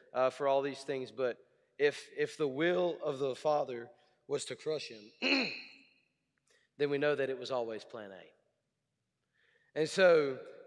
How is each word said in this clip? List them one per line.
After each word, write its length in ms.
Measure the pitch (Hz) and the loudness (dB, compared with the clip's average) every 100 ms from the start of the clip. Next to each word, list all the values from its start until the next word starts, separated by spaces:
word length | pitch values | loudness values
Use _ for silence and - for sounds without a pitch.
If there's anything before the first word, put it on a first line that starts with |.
| - | -6
uh, 160 | 127 131 | 0 2
for 180 | - 143 | 2 2
all 140 | 139 | 2
these 220 | 139 127 | 0 -4
things, 280 | - 135 123 | -6 -6 -6
but 260 | 113 123 110 _ _ _ - | -2 -2 -2 _ _ _ 2
if, 300 | 143 - - 135 | 2 2 -6 -4
if 220 | 147 - | -4 -2
the 100 | 147 | -2
will 500 | 131 170 180 180 151 | 2 2 2 0 0
of 140 | 151 135 | -4 -2
the 180 | 139 120 | -2 -2
Father 540 | 156 147 131 120 120 - _ _ - | 0 0 0 -6 -10 -16 _ _ -6
was 180 | 139 - | -4 -4
to 100 | 127 | -8
crush 340 | 156 151 - | -4 -4 -6
him, 220 | 110 110 - | -14 -20 -4
<clears throat> 300 | 262 277 202 - - - _ _ _ _ _ _ _ _ _ - | 0 2 0 -6 -14 -20 _ _ _ _ _ _ _ _ _ -4
then 120 | 143 | -2
we 80 | 143 | 2
know 160 | 147 139 | 2 2
that 140 | 135 | 0
it 80 | 127 | -4
was 100 | 123 | -4
always 340 | 127 113 107 | -4 -4 -6
plan 280 | - 117 101 | -10 -14 -12
A. 1700 | 92 87 _ _ _ _ _ _ _ _ _ _ _ _ _ _ 147 | -16 -20 _ _ _ _ _ _ _ _ _ _ _ _ _ _ -4
And 80 | 156 | -2
so 480 | - 180 160 139 127 - - | 6 8 8 4 -2 -10 -18